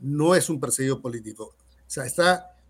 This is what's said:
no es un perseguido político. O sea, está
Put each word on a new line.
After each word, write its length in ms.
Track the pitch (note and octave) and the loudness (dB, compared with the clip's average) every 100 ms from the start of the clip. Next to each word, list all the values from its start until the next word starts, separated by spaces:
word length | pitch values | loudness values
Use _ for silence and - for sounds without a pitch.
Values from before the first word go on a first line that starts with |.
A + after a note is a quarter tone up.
no 360 | C3 D3 D#3+ F3+ | -4 2 4 4
es 120 | - | 2
un 120 | D3+ | -2
perseguido 400 | C3 A#2+ C3+ C3 | -2 -2 -2 -2
político. 440 | B2+ A#2 A2 G#2+ | -6 -10 -12 -14
O 460 | G#2+ _ _ _ - | -16 _ _ _ -12
sea, 140 | - | -10
está 480 | B2 - F3 F3+ - _ | -4 2 2 2 -2 _